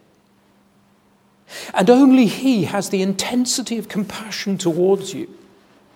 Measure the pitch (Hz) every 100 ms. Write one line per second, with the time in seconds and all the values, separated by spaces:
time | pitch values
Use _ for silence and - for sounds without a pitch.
0 | _ _ _ _ _ _ _ _ _ _
1 | _ _ _ _ _ - - - 185 247
2 | 269 262 220 - 262 233 143 202 - 196
3 | 190 190 - 247 247 - 240 233 214 180
4 | 202 - 214 185 - 196 170 165 185 190
5 | - 127 107 - _ _ _ _ _